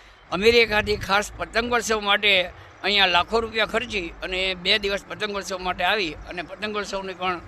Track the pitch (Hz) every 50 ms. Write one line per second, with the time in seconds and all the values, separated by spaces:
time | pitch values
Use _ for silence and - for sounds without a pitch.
0 | - - - - - - - 180 208 226 240 240 226 220 208 214 208 208 208 190
1 | - 185 196 208 208 - - - 175 165 - 220 233 240 240 233 - 220 220 214
2 | 208 202 202 202 208 208 196 185 175 180 - - - - - - - 190 208 202
3 | 196 185 175 175 175 - 208 233 226 220 220 220 214 - 214 226 247 226 214 196
4 | 170 165 - - 160 180 185 185 190 190 185 180 175 190 208 220 196 196 202 190
5 | - 175 170 170 208 208 202 196 180 185 190 180 185 180 180 190 180 180 208 220
6 | 190 156 147 - - - 165 180 160 147 190 185 208 214 208 208 196 - 202 196
7 | 190 190 180 175 180 185 180 165 170